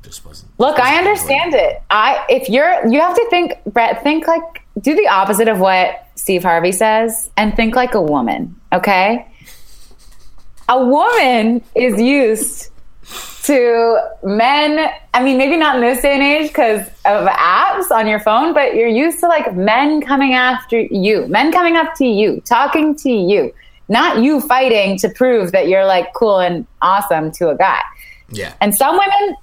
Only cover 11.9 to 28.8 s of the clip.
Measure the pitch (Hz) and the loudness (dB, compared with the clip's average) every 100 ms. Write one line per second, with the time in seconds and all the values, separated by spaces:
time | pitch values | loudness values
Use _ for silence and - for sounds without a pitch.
11.9 | 202 240 285 240 214 - - - - - | 0 2 2 2 0 -4 -10 -16 -18 -20
12.9 | - - - - - - 277 240 233 233 | -20 -18 -16 -16 -8 0 2 2 2 2
13.9 | 220 - - 196 208 240 285 302 302 311 | 0 -2 -8 -4 0 2 2 0 0 -2
14.9 | - - 247 262 254 277 330 311 254 240 | -6 -2 0 2 2 2 2 0 2 0
15.9 | 254 285 277 277 294 302 - 240 214 190 | 0 0 2 2 0 -2 0 0 0 -6
16.9 | - - 202 202 - 165 190 349 392 359 | -4 0 0 0 0 2 2 2 -2 0
17.9 | 226 214 214 214 220 311 302 269 220 233 | 0 0 0 0 2 2 0 0 0 0
18.9 | 220 320 330 349 320 254 180 196 226 285 | 2 0 0 0 0 0 -2 0 2 2
19.9 | 302 254 269 269 254 254 240 - 233 220 | 0 0 0 2 2 0 -2 -2 -2 -2
20.9 | 196 190 202 - 202 285 349 349 330 320 | -2 0 0 0 0 2 2 2 0 -2
21.9 | - 262 202 208 - - 240 277 320 311 | 0 0 2 0 -2 0 0 2 0 0
22.9 | 294 269 233 180 202 127 - - - - | -2 -2 0 0 0 -2 -6 -20 -20 -2
23.9 | 220 339 220 254 302 - 254 262 220 196 | 0 2 2 2 0 0 0 2 2 0
24.9 | 190 208 - 254 240 180 190 160 190 196 | -2 -4 0 2 2 0 0 2 2 2
25.9 | 185 196 - 226 196 180 170 - - 175 | 2 -2 -2 0 2 0 -4 -8 -2 0
26.9 | 196 196 160 156 - 170 139 185 117 - | 0 0 -4 -4 -2 -2 2 0 0 -6
27.9 | - - - _ - 92 - 208 202 | -14 -20 -20 _ -14 -14 -4 -2 2